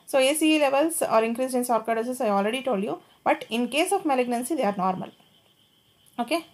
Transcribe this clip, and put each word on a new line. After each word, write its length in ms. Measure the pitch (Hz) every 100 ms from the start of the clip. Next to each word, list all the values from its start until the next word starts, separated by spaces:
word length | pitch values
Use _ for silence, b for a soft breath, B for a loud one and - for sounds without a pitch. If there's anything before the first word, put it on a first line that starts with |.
| -
so 140 | 277
A 160 | 262 311
C 200 | 311 311
E 20 |
levels 420 | 269 277 320 330
are 220 | - 226
increased 320 | 226 233 262 247
in 80 |
sarcoidosis, 580 | 247 226 226 226 240 254
I 80 | 220
already 320 | 196 208 262
told 220 | 254 196
you. 160 | 226 349 b b
But 220 | - 311 -
in 200 | 226 247
case 220 | 277 370
of 140 | 392 320
malignancy, 480 | 262 247 240 247
they 100 | 302 202
are 100 | 196
normal. 320 | 190 185 - _ _ _ _ _ _ _ _ _ _ -
Okay, 260 | 240 330 -